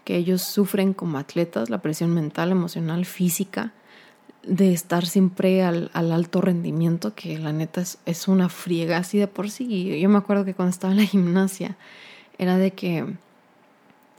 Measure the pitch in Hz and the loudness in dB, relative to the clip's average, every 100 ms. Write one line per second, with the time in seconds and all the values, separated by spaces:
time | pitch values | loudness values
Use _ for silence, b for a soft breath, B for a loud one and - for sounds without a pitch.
0 | - 180 175 185 - - 190 202 196 190 | -4 -2 2 0 0 0 0 2 0 0
1 | 175 139 147 170 170 - 233 208 156 160 | -4 -4 -4 -2 -2 -2 -4 -4 -4 -2
2 | 170 170 151 - 170 185 170 170 165 170 | 0 0 0 -2 0 0 0 -4 -4 -2
3 | 180 - 180 - 190 - 226 B B B | -4 -2 0 0 -4 -6 -8 B B B
4 | B B B - - 185 190 175 - 170 | B B B -18 -4 2 4 2 0 -2
5 | 175 202 185 185 190 185 180 170 - - | 0 2 2 4 2 4 2 0 -2 -2
6 | 165 165 170 185 185 175 170 151 165 165 | 0 0 0 0 2 0 -2 0 0 0
7 | 214 - 170 156 156 156 160 - 180 - | -4 -8 -10 -8 -4 -4 -4 -4 -6 -8
8 | - 170 - 190 180 - - 170 165 170 | -6 -4 2 4 4 -2 -4 -2 0 0
9 | 180 208 202 196 208 - 247 196 180 151 | 0 0 0 -2 -8 -6 -4 -4 -2 2
10 | 190 208 196 202 190 185 180 180 190 196 | 4 4 4 0 0 0 -2 0 0 -2
11 | 202 202 175 180 190 - 180 190 B B | 0 2 2 2 0 -2 -8 -10 B B
12 | B B B - 180 185 190 190 185 165 | B B B -4 0 2 2 0 -4 -4
13 | - - - _ _ _ _ _ _ _ | -4 -10 -16 _ _ _ _ _ _ _
14 | _ | _